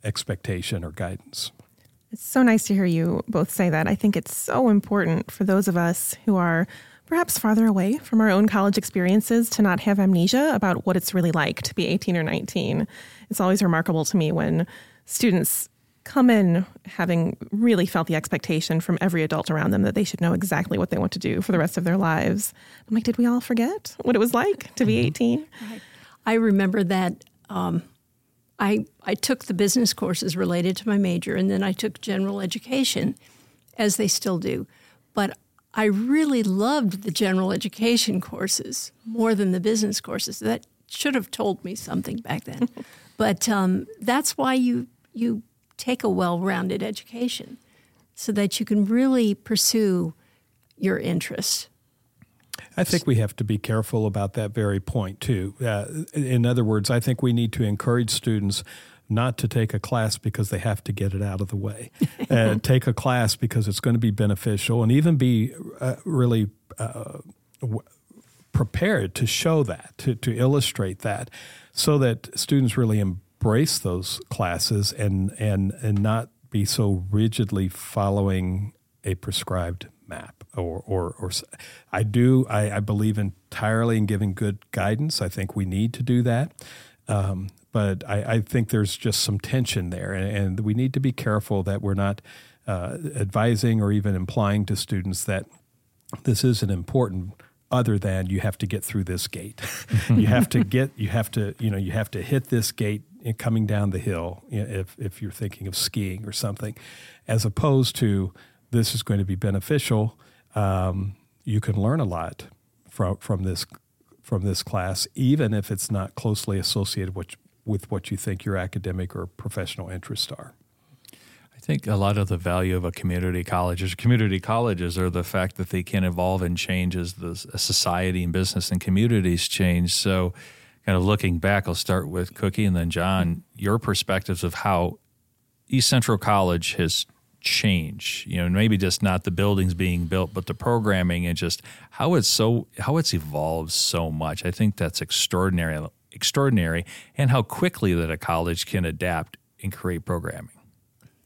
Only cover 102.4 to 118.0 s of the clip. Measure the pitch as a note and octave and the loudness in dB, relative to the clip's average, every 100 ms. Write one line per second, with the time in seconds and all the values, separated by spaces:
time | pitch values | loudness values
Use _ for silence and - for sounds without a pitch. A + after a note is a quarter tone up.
102.4 | B2+ A#2+ A2+ - G#2 G#2+ - - A#2+ A2 | 0 0 0 -2 -4 -4 -8 -10 -6 -4
103.4 | - A2+ G#2+ G#2 G2+ F#2 - F2 E2+ F2+ | -2 0 2 0 0 -2 -2 -4 -4 -8
104.4 | - A2+ G#2+ G2 F#2 - A2 - G2+ - | -8 -6 -4 -4 -6 -8 -10 -8 -10 -8
105.4 | G#2 - G2 F#2 - - G2 F#2 G#2+ - | -8 -8 -8 -4 -4 -2 -4 -6 -8 -6
106.4 | A2 G#2+ G#2+ - - - - - - A2 | -4 -4 -8 -10 -18 -20 -20 -14 -2 0
107.4 | G#2+ - D#3 C3+ B2 - A#2 G2 F#2 - | 0 0 4 4 2 2 2 2 0 -6
108.4 | - _ _ A#2+ A2+ A#2 - G2+ F#2+ F#2 | -20 _ _ 0 2 0 0 0 0 0
109.4 | G#2 G2 - D3+ - A2 A2 - _ _ | 0 0 0 -2 0 0 0 -4 _ _
110.4 | _ - G2 F#2+ F#2 F#2 G2 G2 _ _ | _ -2 0 2 0 -2 -4 -8 _ _
111.4 | - G#2+ A2+ G2+ G#2 D#3 A2 E2+ D#2+ - | -4 -2 0 0 2 2 0 -4 -6 -10
112.4 | - - _ _ _ - F#2 G2 - G2 | -18 -20 _ _ _ -4 -2 -2 -2 -2
113.4 | F#2 E2+ - - _ _ _ _ - G#2 | -2 -4 -6 -14 _ _ _ _ -4 -2
114.4 | G2 F#2 - G2+ F2+ F#2 - - C3 D3+ | -2 -4 -4 -4 -2 -4 -6 0 2 4
115.4 | A#2 G#2 G2+ G2 - G2 F#2+ - A#2 G#2+ | 2 0 -2 -4 -4 -4 -4 -4 -2 -2
116.4 | - G2 F2+ - G2 - F#2 F#2+ E2 - | -2 -2 -2 -2 -2 -4 -6 -6 -10 -14
117.4 | _ _ - G2+ - G2+ | _ _ -4 -4 -4 -6